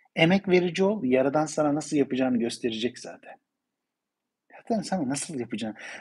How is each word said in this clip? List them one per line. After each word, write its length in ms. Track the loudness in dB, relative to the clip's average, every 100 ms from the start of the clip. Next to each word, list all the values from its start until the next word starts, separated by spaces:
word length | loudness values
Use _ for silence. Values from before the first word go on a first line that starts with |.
| _ 2
emek 340 | 4 4 4
verici 340 | 4 4 2
ol, 200 | 0 0
Yaradan 420 | 2 4 4 2 0
sana 300 | 0 0 0
nasıl 220 | 0 0
yapacağını 400 | 0 0 0 0
gösterecek 600 | -2 -2 -4 -4 -4 -6
zaten. 360 | -12 -16 -20 -20 _ _ _ _ _ _ _ _ _ _ _
Zaten 300 | -20 -6 -4
sana 280 | -2 -4 -2
nasıl 300 | -4 -6 -8
yapacağını, 360 | -6 -6 -6 -8 -14 -14